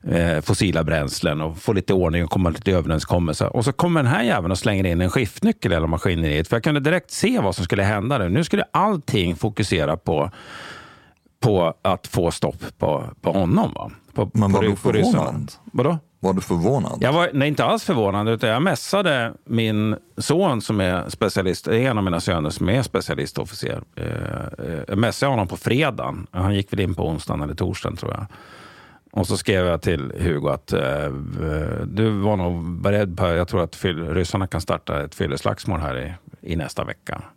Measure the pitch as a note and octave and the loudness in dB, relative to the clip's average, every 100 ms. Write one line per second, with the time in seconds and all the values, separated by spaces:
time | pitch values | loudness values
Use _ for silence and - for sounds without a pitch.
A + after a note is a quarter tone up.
0 | - F2 E2+ D#2 D#2 G2+ G2+ E2 D#2+ D#2 | 0 2 2 2 0 2 2 2 2 0
1 | C#2 - E2+ D2+ D#2 D#2+ - G2 - F#2+ | 0 0 0 0 -4 -4 0 0 2 2
2 | F2 E2+ E2 G2 F2 D2+ - F#2 D2+ D#2+ | 4 2 0 2 2 2 2 2 2 -2
3 | - F2+ E2+ D2+ - - A#2+ - F3 E3 | 0 0 2 -2 -2 0 0 2 2 2
4 | B2 F3+ A#3+ C#3 F2 F#2+ A#2 G2 F#2 E2+ | 2 2 2 0 0 0 0 2 2 2
5 | F2+ C3+ A2 - G#3+ A3 - E2+ D#2+ D#2+ | 2 0 -2 0 0 0 0 0 0 0
6 | G2+ E2 D#2+ D2 E2 A#2+ D#3+ D3 C#3 F3 | 0 0 0 0 0 0 0 0 0 -2
7 | - - D3+ B3 G2+ E2+ F2 G2 G2 G#2+ | -4 -2 0 2 0 0 -2 0 2 0
8 | A#2+ C#3 F2 A2 E3 G3+ - D3+ G3+ F#3+ | 0 0 2 0 2 0 0 2 2 0
9 | - G#2+ F2 E2 A2 G#2 G#2+ F2+ D2 D#2+ | 0 0 0 0 -2 -2 0 2 2 0
10 | - D#2 D#2 - - - - - - - | 0 0 0 -4 -18 -18 -16 -18 -20 -20
11 | - _ _ _ G#2+ G2 E2 - - F2+ | -20 _ _ _ 2 4 2 0 -2 -2
12 | - - E2+ - D2 - - - - D2 | -2 0 0 0 -4 -4 -14 -4 0 0
13 | - - - G2 F2 D#3 A3 - - - | -4 -4 0 2 4 2 2 -4 -10 -14
14 | _ - G#2+ A2+ G2+ G2 G#2 G2+ C3 G#2+ | _ -4 0 2 4 4 4 2 2 4
15 | A#3+ G#3 C2+ C2+ C#2+ - - A#2 C3+ E3 | 4 4 2 -4 -8 -12 -4 0 2 0
16 | _ _ F#2 F#2 F#2 F2 F2+ C3+ F2 - | _ _ 0 0 0 0 2 2 -2 0
17 | B2 D#3+ E3+ C#3+ C#3+ C#3+ A#2+ A3 - C#3+ | 2 4 2 2 0 2 2 2 0 2
18 | G2+ G2 G#2+ A2+ A#2 A2+ F#3 D3 - G3 | 2 2 0 0 2 2 2 0 0 0
19 | F#3 C3+ A#2 - - A2+ A2 G#2+ G#2+ G#2+ | 2 0 -2 -6 -2 0 2 2 0 -2
20 | _ - - D#3 G3 A#2+ - G#2+ F#2 F2+ | _ -8 0 2 4 0 0 0 2 0
21 | - - G#2 G2+ F#2 E2+ - A2+ C3 A2 | -4 -2 0 2 0 -2 0 2 2 0
22 | F#2+ E2+ F#2 E2+ D2+ - F2 B2+ A#2+ - | 0 0 0 0 -2 0 0 2 0 -2
23 | - C#2+ C#2 - - - - - - - | -2 -4 -4 -6 -8 -6 -6 -8 -10 -8
24 | G1+ G1+ G1+ - - - B1+ D#2+ - G2+ | -6 -6 -6 -6 -8 -8 -8 -8 -4 0
25 | A2+ - C#3 B2 A2 F#2 - B2 D3+ G#2+ | 0 0 0 0 -2 -2 0 2 2 0
26 | B1+ D#2 E2+ F2+ F#2 G2+ G2 G2+ F#2 F2 | -6 -6 -8 -2 2 2 0 -2 0 0
27 | F2 D#2+ - D2 D2+ D#2 F#2 - - - | -2 -2 -4 -4 -4 -2 -4 -2 -6 -6
28 | - - G2+ - - - - - - - | -6 -6 -8 -14 -20 -20 -20 -20 -20 -20
29 | _ G#2+ F2+ G2+ - G2 F2+ E2 - D#2 | _ -4 0 0 2 2 2 0 0 0
30 | C2+ - F2+ D2 D2 C2+ - E2+ C2+ C#2+ | -2 -2 0 0 0 -2 -2 -2 0 -2
31 | D2 C2+ D#2 E2+ D#2 D2+ D#2 D2+ F2 F#2+ | -4 -6 -6 -4 -2 -2 -2 -4 -4 0
32 | A2 G#2 G2+ G2+ F2 E2+ E2 E2+ G2 G#2 | 0 2 0 2 0 -2 -4 -2 0 2
33 | G2 F2+ F#2 E2+ F2 F#2 E2 - G2 D#2+ | 0 0 2 2 2 0 -2 -2 -2 -2
34 | E2 E2+ E2+ F#2+ F#2+ - - E2 - D2 | -2 0 0 -2 -2 -4 -2 -4 -2 -4
35 | D2 - E2 C#2 - - - E2 D#2 B1+ | -4 -4 -4 -2 -2 -4 -4 -2 -2 -4
36 | C#2+ F2+ - - - E2 C#2+ - - - | -6 -12 -18 -20 -6 -4 -4 -6 -6 -8
37 | - - - | -10 -10 -12